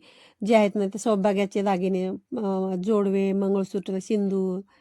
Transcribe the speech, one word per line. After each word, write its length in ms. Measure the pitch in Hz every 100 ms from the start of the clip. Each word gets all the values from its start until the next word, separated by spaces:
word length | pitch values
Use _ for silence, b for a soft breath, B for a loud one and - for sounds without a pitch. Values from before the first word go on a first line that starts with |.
| B B B B
जे 120 | 196 226
आहेत 180 | 208
ना 120 | 208 196
ते 120 | 208
सौभाग्याचे 640 | 240 208 202 196 196 208
दागिने, 420 | 202 190 185 185 185
अ, 680 | 196 - 254 202 190 190 185
जोडवे, 460 | 185 214 196 196 196
मंगळसूत्र, 640 | 196 196 196 190 202 180 190
सिंदूर, 600 | 190 214 202 190 190 185 196 b